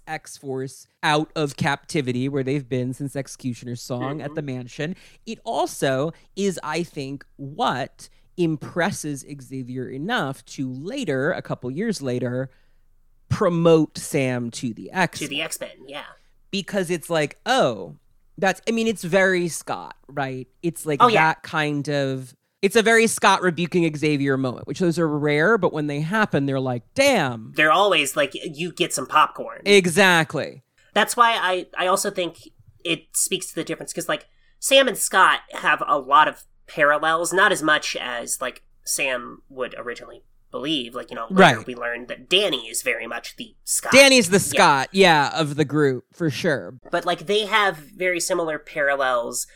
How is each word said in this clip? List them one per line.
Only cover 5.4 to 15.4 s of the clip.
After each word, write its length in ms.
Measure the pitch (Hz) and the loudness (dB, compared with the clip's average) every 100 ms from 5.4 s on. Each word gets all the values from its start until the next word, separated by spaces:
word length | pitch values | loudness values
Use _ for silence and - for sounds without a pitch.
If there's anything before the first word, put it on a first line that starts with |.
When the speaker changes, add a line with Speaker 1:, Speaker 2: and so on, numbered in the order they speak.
Speaker 1:
also 720 | 226 254 339 - 147 131 160 - _ - | -6 -4 -4 -2 0 0 -2 -8 _ -4
is, 200 | 196 165 | -2 -2
I 200 | 151 160 | -6 -6
think, 420 | 170 151 135 139 - - | -6 -8 -10 -10 -14 -16
what 720 | 139 151 143 127 131 - - _ _ - | -12 -4 -2 -2 -6 -12 -20 _ _ -2
impresses 840 | 165 156 - 180 185 139 151 139 - 143 | -2 -2 -6 -2 -2 -2 -8 -10 -12 -18
Xavier 480 | 123 131 123 127 110 | -12 -12 -10 -10 -8
enough 560 | 131 180 240 139 139 - | -8 -4 -2 -4 -6 -12
to 260 | - 131 | -8 -8
later, 600 | 127 170 285 185 131 147 | -8 -8 -6 -2 0 0
a 100 | 151 | -2
couple 280 | - 139 123 | -6 -8 -6
years 300 | 139 226 175 | -4 -4 -4
later, 460 | 139 123 123 127 131 _ _ _ _ _ _ _ - | -4 -4 -4 -4 -6 _ _ _ _ _ _ _ -6
promote 680 | - 196 170 165 160 151 - | 0 2 4 6 6 4 -4
Sam 540 | - 156 131 123 120 | -4 -2 0 -2 -6
to 220 | - 123 | -6 -8
the 180 | 110 92 | -8 -8
X-Men. 360 | 185 170 - 151 | -2 -2 -4 -8
Speaker 2:
To 80 | |
the 60 | 143 | -8